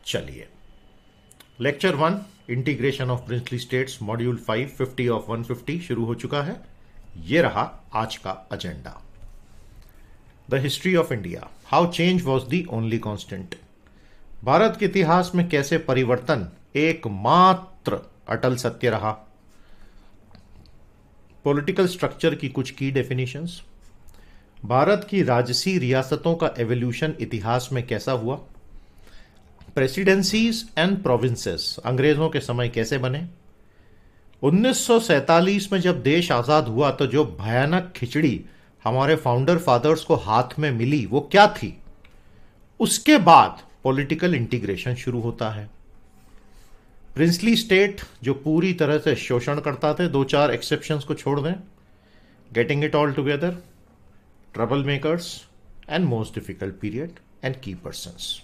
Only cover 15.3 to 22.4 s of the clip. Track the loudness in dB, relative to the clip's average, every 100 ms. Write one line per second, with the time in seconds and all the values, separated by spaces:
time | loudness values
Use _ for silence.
15.3 | 0 2 0 0 -2 2 0 2 0 0
16.3 | -2 -2 -12 -6 0 0 0 -6 -2 4
17.3 | 6 6 4 -2 -8 -6 -6 -8 -20 -6
18.3 | -2 0 0 -4 -2 -2 0 -4 -6 -14
19.3 | _ -20 -20 -20 -20 -20 -20 -20 -20 -20
20.3 | -20 -20 -20 -20 -20 -20 _ _ -20 -20
21.3 | -6 0 0 0 0 0 0 -6 0 -2
22.3 | 0